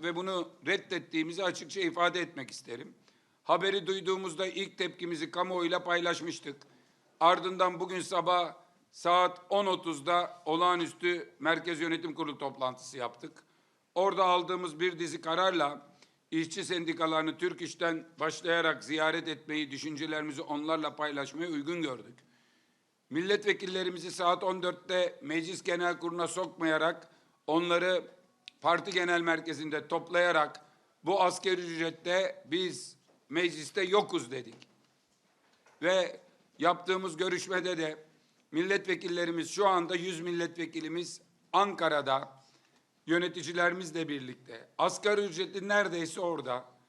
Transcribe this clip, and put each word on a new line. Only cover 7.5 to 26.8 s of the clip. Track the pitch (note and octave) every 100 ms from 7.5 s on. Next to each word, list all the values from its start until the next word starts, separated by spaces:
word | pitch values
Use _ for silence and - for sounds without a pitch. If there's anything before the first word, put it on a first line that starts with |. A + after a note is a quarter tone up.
| F#3 F#3 F3
bugün | F3+ F#3
sabah | D#3+ F#3 E3+ F3+ E3+ - - _ _
saat | - E3+ F3 F3+ F3+ -
on | G3 G3+
otuzda | F3+ F3 D3 C#3 F3 F3 - -
olağanüstü | D#3+ F3+ F3 D#3+ - F3 F3 - -
Merkez | D3 E3 E3 D#3+
Yönetim | E3 E3 E3+
Kurulu | D3+ D#3 C3+
toplantısı | C#3 C3+ B2+ B2 - C3+
yaptık. | A#2+ - D#3+ - - _ _ _ _ -
Orada | G3 F#3 F#3
aldığımız | F3+ E3+ F3+ F3+ D3+
bir | F3+ E3+
dizi | E3+ E3
kararla | D#3+ E3 F#3+ F3 C#3+ D3 - _ - _ _
işçi | D#3+ D#3+ G3 E3
sendikalarını | F3 E3 D#3+ D#3+ D#3+ D#3 D#3
Türk | F3+ E3+
İş'ten | D#3+ - E3+ E3 - -
başlayarak | D#3 D3+ F3 E3+ D#3+ C#3
ziyaret | A2 D#3 D#3 D#3+ E3
etmeyi, | C#3+ - D3+ D3
düşüncelerimizi | C3+ C#3+ D3 D#3 D#3 D3+ C#3
onlarla | E3 D3 D3+ D#3+ D3+ D3+
paylaşmayı | D3+ C#3+ C3+ C#3+ F3
uygun | D3+ C#3+ F3
gördük. | D3+ B2 A2 - _ _ _ _ _ _ _ _ _
Milletvekillerimizi | C#3 F#3 G3+ G3+ F#3 F#3+ F#3 F3+ F3+ F3
saat | - F3 F3+
on | F#3+ F#3
dörtte | F3+ F3+ - F3+ F3+ -
Meclis | C#3 D#3+ E3 F#3
Genel | - F3 F3 E3+
Kurulu'na | E3+ E3+ E3
sokmayarak, | F#3 F3+ - E3 D#3